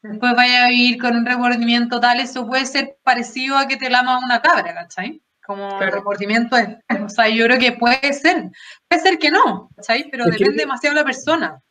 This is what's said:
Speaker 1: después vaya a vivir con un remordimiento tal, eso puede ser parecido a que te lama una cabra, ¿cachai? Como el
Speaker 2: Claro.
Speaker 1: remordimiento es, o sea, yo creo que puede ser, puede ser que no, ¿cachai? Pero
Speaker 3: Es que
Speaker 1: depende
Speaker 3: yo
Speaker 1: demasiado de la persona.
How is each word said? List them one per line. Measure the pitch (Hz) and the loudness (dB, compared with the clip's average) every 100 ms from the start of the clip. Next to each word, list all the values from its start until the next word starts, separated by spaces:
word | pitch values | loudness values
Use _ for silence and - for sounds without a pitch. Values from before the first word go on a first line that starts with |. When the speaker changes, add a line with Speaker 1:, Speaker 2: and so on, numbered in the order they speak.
Speaker 1:
después | 214 214 247 | -12 -4 0
vaya | 240 247 247 247 | 4 4 4 4
a | |
vivir | 247 247 240 | 4 2 2
con | 240 240 | 0 0
un | |
remordimiento | 233 247 247 240 233 240 240 247 | 0 0 0 0 0 0 0 0
tal, | 240 247 | 2 2
eso | 254 254 226 | -2 -6 -4
puede | 262 254 | -4 -2
ser | 277 277 - | -4 -6 -4
parecido | - 240 233 262 262 277 | 0 0 -2 -8 -2 0
a | 277 | 0
que | 269 | -4
te | 262 | 0
lama | 247 254 254 | 0 2 -2
una | 254 233 | 0 0
cabra, | 311 302 175 | 2 2 0
¿cachai? | 170 175 - 202 320 _ _ - | -10 -14 -10 -10 -12 _ _ -14
Como | 196 196 | -10 -8
el | 196 | -4
Speaker 2:
Claro. | 190 196 | -4 -4
Speaker 1:
remordimiento | 202 196 202 226 233 247 | -6 -6 -2 -2 0 0
es, | 208 - _ 220 | 0 -8 _ -6
o | 214 | -4
sea, | - 220 | 0 0
yo | 226 233 | 2 2
creo | 247 | 4
que | 247 | 2
puede | 233 240 262 277 | 2 0 2 0
ser, | 285 311 349 - - - - _ | 0 0 0 -4 -14 -20 -20 _
puede | 339 | 2
ser | 339 339 | 2 2
que | 311 | 2
no, | 359 508 190 - - | 4 2 0 -10 -20
¿cachai? | - 233 302 | -4 -4 -2
Pero | - | -2
Speaker 3:
Es | 175 170 | -2 2
que | |
Speaker 1:
depende | 196 311 | 2 2
Speaker 3:
yo | 302 | -4
Speaker 1:
demasiado | 254 294 | -2 0
de | 302 | 0
la | |
persona. | 285 262 - 330 185 156 _ | 0 -2 -2 0 -2 -8 _